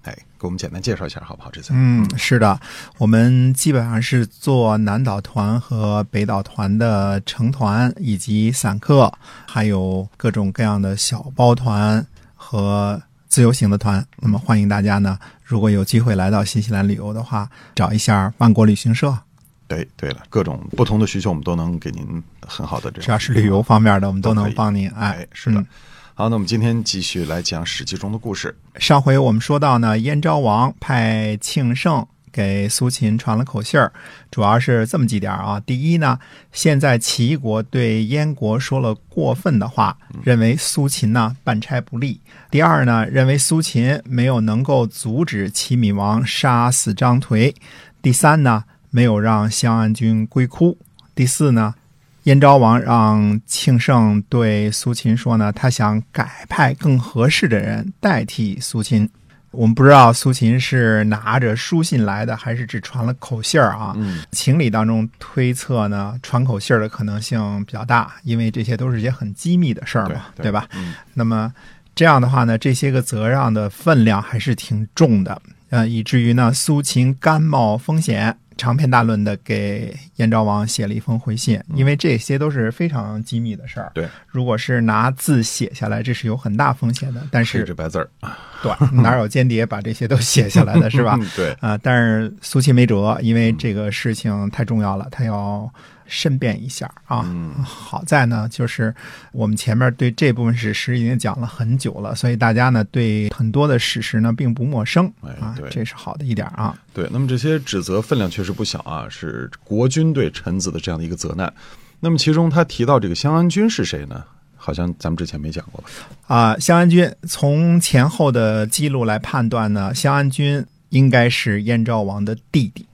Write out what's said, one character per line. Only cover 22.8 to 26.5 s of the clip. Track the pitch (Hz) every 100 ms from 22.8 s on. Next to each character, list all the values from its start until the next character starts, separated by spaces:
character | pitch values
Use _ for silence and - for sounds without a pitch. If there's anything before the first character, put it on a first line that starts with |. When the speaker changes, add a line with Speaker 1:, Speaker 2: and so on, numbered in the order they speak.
| -
Speaker 1:
这 | -
样 | -
Speaker 2:
只 |
要 | 107
是 | -
旅 | 110 104
游 | 98
方 | 113 110
面 | 110 98
的， | 98
我 |
们 | 95
都 | 107
能 | 107 104
帮 | 107 107
您。 | 101 95
Speaker 1:
都 | 107
可 |
以。 |
Speaker 2:
哎， | 104
Speaker 1:
哎， | 87 -
是 | - -
的。 | 104
Speaker 2:
嗯。 | 95 - - - - -
Speaker 1:
好， | 107
那 | 113
我 |
们 |
今 | 92